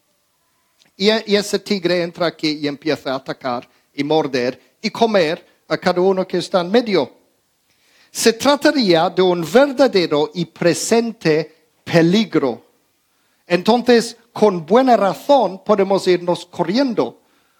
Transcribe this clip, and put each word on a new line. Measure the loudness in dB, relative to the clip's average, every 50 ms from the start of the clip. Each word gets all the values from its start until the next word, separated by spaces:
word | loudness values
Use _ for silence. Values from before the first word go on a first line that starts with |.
| _ _ _ _ _ _ _ _ _ _ _ _ _ _ _ _ _ _ _
Y, | -2 0 0 0 0 0 -2
y | -2
ese | -2 0 -2 -4 -6
tigre | -4 -4 -6 -4 -2 -2 -2 -2
entra | -2 -4 -4 -4 -4 -4
aquí | -4 -4 -4 -4 -4 -4
y | -6 -6
empieza | -6 -6 -4 -4 -4 -4 -4 -8
a | -8 -8
atacar | -8 -10 -14 -8 -6 -6 -6 -6 -10 _ _ _ _ _ _
y | -8 -2
morder | 0 0 0 0 0 -2 -2 -2 -2 -4 -8 _ _ _ _
y | -8 -8
comer | -2 0 0 2 2 2 2 0 -2 -6 -10 _ _ _ _ -8
a | -8 -2
cada | -2 -2 0 2
uno | 2 2 0 0 -4
que | -4 -4 -6
está | -4 -2 -2 -2
en | -2 2
medio. | 0 0 0 2 0 0 -2 -2 -8 _ _ _ _ _ _ _ _ _ _ _ _ _ _ _ _ _ _ _
Se | _ 0 0 0 0
trataría | 2 0 0 0 2 0 0 0 2 2 2 2 2 2 0
de | 0 0
un | 2 2 0 0 -4 0
verdadero | 2 2 2 4 2 0 0 2 2 0 0 0 0 -2 -2 -2 -4
y | -6 -8
presente | -8 _ -2 0 0 0 0 -2 0 0 0 0 -2 -8 -4 -2 0 0 0 -2 -6 _ _ _ _ _ _ _
peligro. | 0 2 4 4 4 2 2 0 0 -2 -2 -2 -2 -6 -8 _ _ _ _ _ _ _ _ _ _ _ _ _ _ _ _ _
Entonces, | -4 -4 -2 2 2 0 2 4 4 4 4 2 -2 -10 -18 _ _
con | _ 0 0 2 2 -2 -2
buena | 0 2 2 4 4 2
razón, | 2 2 -2 -2 -4 0 2 2 2 2 0 -4 -8 -2
podemos | 0 0 0 2 0 0 0 2 0
irnos | 0 0 0 -4 -4 -4 -6
corriendo. | -12 -6 -6 -4 -2 0 -2 -2 0 -2 -2 -4 -4 -6 _ _ _ _ _ _ _ _ _